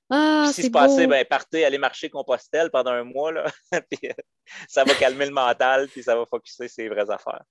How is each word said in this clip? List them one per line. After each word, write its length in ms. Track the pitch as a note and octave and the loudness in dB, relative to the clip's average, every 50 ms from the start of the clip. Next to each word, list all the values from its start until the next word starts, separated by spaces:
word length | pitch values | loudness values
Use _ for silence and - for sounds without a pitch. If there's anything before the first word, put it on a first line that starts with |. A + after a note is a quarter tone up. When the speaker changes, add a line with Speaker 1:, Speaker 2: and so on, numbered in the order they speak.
| _ _ | _ _
Speaker 1:
Ah, 320 | B3+ C#4+ D4+ D#4 D#4 D4+ D4+ | 0 2 2 2 2 2 2
Speaker 2:
Puis 100 | D4 C#4 | 0 0
si 80 | - | 0
Speaker 1:
c'est 60 | C4 B3+ | -2 2
Speaker 2:
se 40 | |
passait, 340 | A#3 D3+ C#3+ C#4 C#4 C4+ C4+ | 4 6 6 6 6 6 4
Speaker 1:
beau. 60 | C4 | 4
Speaker 2:
ben, 140 | C#3 C3+ A#2+ | 4 2 2
partez, 400 | - D3 C3+ - - - D#3+ D#3 | 0 -2 -4 -4 -4 -2 2 2
allez 140 | C#3 C#3 C#3 | 2 2 0
marcher 300 | C#3 C3 - - - D#3 | -2 -4 -4 -6 -10 -10
Compostelle 580 | - C#3+ C3+ - B2+ A#2 - _ - D3+ E3 D#3+ | -10 -10 -4 -2 -4 -4 -4 _ -2 -2 -2 0
pendant 220 | D3 C3 B2 B2+ | 0 -2 0 0
un 120 | B2 A#2+ A#2+ | -2 -4 -6
mois, 280 | B2 B2+ C3+ D3 D#3+ | -6 -6 -6 -4 -4
là. 140 | E3 D#3 D3+ D#3 - - _ _ | -4 -4 -6 -6 -8 -10 _ _
<laughs> 180 | F3+ E3 - _ | -6 -6 -6 _
Puis, 200 | - - - C3 | -10 -10 -10 -12
euh, 40 | B2+ - - - _ _ _ _ - - - - | -12 -12 -14 -20 _ _ _ _ -20 -20 -20 -4
ça 160 | - C#3+ C3+ | 0 2 4
va 100 | C3+ C#3 | 4 4
calmer 320 | C3+ C#3 C3 B2+ C#3 C#3+ | 4 2 2 2 0 -4
le 60 | C#3 | -2
mental, 560 | C#3+ C#3 B2+ B2 A#2+ - C3 B2+ C3+ C3+ C#3 C3+ | 0 0 0 0 2 2 2 2 2 2 0 -2
puis 160 | - C3 A#2+ | -8 -10 -4
ça 120 | B2 A#2 | -2 -2
va 100 | A#2 A#2 - | -2 -2 -4
focuser 400 | - A#2 - - - - B2 A#2+ | -6 -8 -10 -12 -14 -14 -14 -14
ses 200 | - - A2+ G#2+ | -12 -10 -10 -6
vraies 200 | G#2 G2+ G#2 G#2 | -4 -4 -4 -4
affaires. 320 | G2+ - - A2+ - - - _ | -4 -8 -8 -12 -12 -12 -14 _